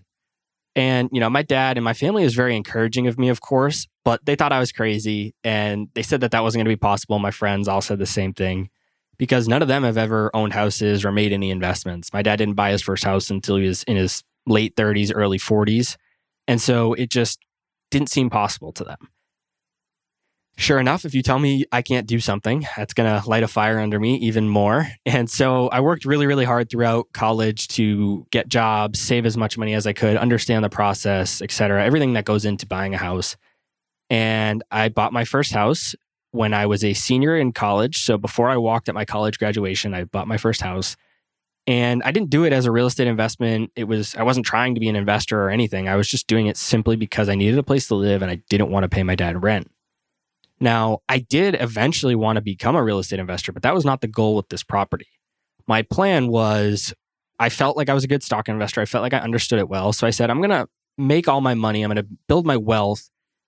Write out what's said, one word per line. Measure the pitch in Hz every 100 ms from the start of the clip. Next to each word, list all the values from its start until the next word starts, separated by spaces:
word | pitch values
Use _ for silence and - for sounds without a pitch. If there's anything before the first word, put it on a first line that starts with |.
| _ _ _ _ _ _ _ 135
And, | 131 127 123
you | 127
know, | 113
my | 135
dad | 151 135 131 127
and | 117
my |
family | 117 151 214 147
was | 117
very | 123 113
encouraging | 98 113 113 123 123
of | 120
me, | 127
of | 120
course, | - 131 143 151 - _
but | - 117 -
they | 143
thought | 147
I | 135
was | 123
crazy | - 110 107 110 104 107 - 113
and | 107 104 104 104
they | -
said | - -
that | 123
that | 117
wasn't | 113 117
gonna | 110 107
be |
possible. | 104 101 - 104
My | 101
friends | - 104 101 101
all | 98
said | - 101
the | 92
same | 107 95
thing | 95 95 92 98 _ _ _ _ -
because | 131 127 113
none | 131
of | 143
them | 139
have | 123 110
ever | 110 110 107
owned | 110 107
houses | 104 104 - 104 101
or | 101
made | 104 104
any | 98 95
investments. | 92 90 92 90 87 -
My | 101
dad | 107 107
didn't | 104
buy | 101 101
his | 101
first | - 95
house | 98 95 -
until | 98 - 98
he | 95
was | 92
in | - 101
his | 92 - - _ -
late | 107 110 -
thirties, | 107 104 101
early | 107 101 95
forties. | - 107 104 113 123 - _ _ _ _ -
And | 120
so | - 120 113
it | 117 123
just | 123 113 - _ _ _ _ -
didn't | 143 143
seem | 143 127
possible | 110 101 - 80
to | - -
them. | 73 - _ _ _ _ _ _ _ _ _ _ _ _ _ _ -
Sure | - 139
enough, | 127 170
if | 156
you | 131
tell | 131 131
me | 143 135 139
I | 123
can't | - 127 110
do | 117
something, | 110 101 107 139 143 -
that's | 104
gonna | - 113 104 107
light | 113
a | 113
fire | 113 107 110
under | 107 104
me | 113 127
even | 113 110 107
more. | 104 101 131 160 - 131
And | 120 120
so | - 131 127 127
I | 123
worked | 143 160 135
really, | 147 143
really | 139 123
hard | 120 117
throughout | 117 117 117 -
college | - 113 113 110 107 -
to | - 107 104 101 98 -
get | 120 -
jobs, | 123 113 107 107 104
save | - 120 117
as | 110
much | 110 113
money | 110
as | 107 104
I |
could, | 101 110 107
understand | 120 117 - 113
the | 104
process, | - 101 98 104 98 90 -
et | 101
cetera, | - 104 101
everything | 107 151 131
that | 117
goes | 104 104 104
into | 98 98
buying | 92 98
a | 95
house. | 90 90 - - _ _ _ _ _ _ -
And | 117 110 110 107 107 -
I | 107 110
bought | 110 107
my | 120 117
first | 135 143
house | 107 107 165 - - _ _ _
when | 120 107
I | 104 104
was | 101
a | 107
senior | 101 - 127 147 165
in | 127
college. | - 104 101 123 -
So | - 104
before | 104 - 120
I | 127
walked | 113 113 -
at |
my | 98
college | 104 107 107 -
graduation, | 107 104 95 95 104 90
I |
bought | 87 98 107
my | 107
first | 113 -
house. | 92 92 92 - _ _ _ _ _ _ -
And | 123 120 123
I | 120
didn't | 185 175
do | 143 165
it |
as | 131 123
a |
real | 117 123
estate | - 123
investment. | 110 110 - 117 110 113 -
It | 110
was, | 110 104 -
I |
wasn't | 117 127 110
trying | 113 127 117
to |
be | 113
an | 107
investor | 101 104 - 107
or | 98
anything. | 110 110 95 95
I | 101
was | 101
just | 123 -
doing | 113 107
it | -
simply | - 113 110 110
because | 107 - 101
I | 98
needed | 101 131
a |
place | 135 139 -
to | 104
live | 101 98
and | 92
I | 87 -
didn't | 101 90
wanna | 98 92
pay | 101
my | 92 90
dad | 87 87
rent. | 101 104 - _ _ _ _ _ _ _ _ -
Now, | 123 117 113 107 -
I | 131
did | 120 147 196 180
eventually | 120 110 131 - 135
wanna | 113 110 110
become | 104 92 120 160
a |
real | 113 101
estate | 87 95
investor, | 90 90 -
but | 87
that | 131
was | 175 143
not | 131
the | 113
goal | 107 107 107
with | -
this | 90
property. | - 101 98 - - _ _ _ _ _ -
My | -
plan | - - 196 165 123
was, | 117 110 107 104 104 - - _ _ _ -
I | 117
felt | - 139 147
like | 139
I | 139
was |
a | 131
good | 143
stock | - 107 107
investor. | 107 104 -
I | 107
felt | 120
like | 120
I | 131
understood | 113 117 - 113
it | 95
well. | 95 101
So | - 117
I |
said, | - 117
"I'm | 131
gonna | 202 170 - _ _ -
make | 139 156 160
all | 139
my | 131 117
money. | 110 107
I'm | 107
gonna | 107 104 - -
build | 160 165
my | 127
wealth | 107 110 101 107 - _ _ _